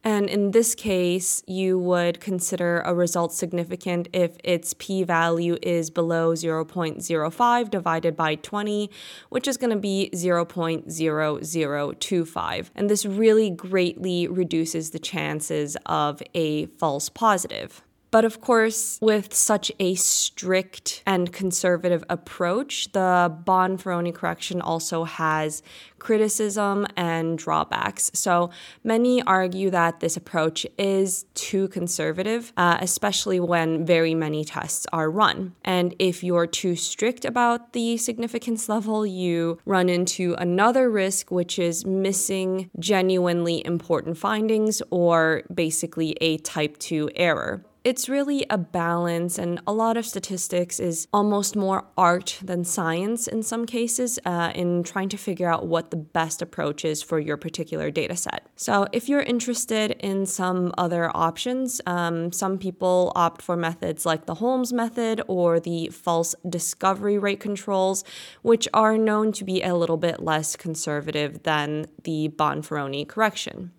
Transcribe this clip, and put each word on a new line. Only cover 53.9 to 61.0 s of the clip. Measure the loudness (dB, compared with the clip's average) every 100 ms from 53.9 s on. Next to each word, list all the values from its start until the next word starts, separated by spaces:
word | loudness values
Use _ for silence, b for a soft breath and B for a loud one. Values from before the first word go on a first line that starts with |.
| 0 -2 -2
uh, | -2 0 -2 0
in | 0 0
trying | -2 -4 -4
to | -4
figure | -6 -2 0
out | 0 2
what | 0 0
the | -8
best | -4 -2 -2 -4
approach | -8 -4 -4 -2
is | -4 -4
for | -2 -4
your | -2 -6
particular | -6 -8 -6 -4 -2
data | -2 -2 -4
set. | -6 -8 _ _
So | 0 2 2
if | -2 0
you're | 0
interested | 2 -2 -2 -4 -2 0 0 -2
in | -2 -2 -2
some | -2 0 2 0 0
other | 0 2